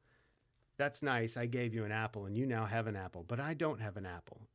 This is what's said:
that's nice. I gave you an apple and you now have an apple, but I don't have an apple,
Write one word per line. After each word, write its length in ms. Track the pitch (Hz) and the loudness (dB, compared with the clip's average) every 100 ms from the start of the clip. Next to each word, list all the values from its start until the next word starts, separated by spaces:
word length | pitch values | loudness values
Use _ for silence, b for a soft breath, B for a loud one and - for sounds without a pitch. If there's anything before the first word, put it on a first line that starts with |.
| b b b b b _ _ - | b b b b b _ _ 0
that's 240 | 143 - | 0 2
nice. 360 | 143 123 113 120 | 2 4 4 0
I 100 | 120 | 0
gave 260 | 127 120 | 0 0
you 120 | 113 104 | 0 0
an 60 | |
apple 360 | 110 110 107 98 | 0 0 -2 -2
and 100 | 107 | 2
you 80 | 131 | 2
now 200 | 113 107 | 2 2
have 220 | 113 110 | 2 0
an 80 | 101 | -2
apple, 300 | 92 87 90 | -6 -8 -4
but 120 | 120 | -2
I 140 | 147 | -2
don't 280 | 160 160 110 | 0 0 0
have 160 | 107 98 | -4 -4
an 80 | 95 | -6
apple, 360 | 87 - - 107 | -8 -12 -18 -20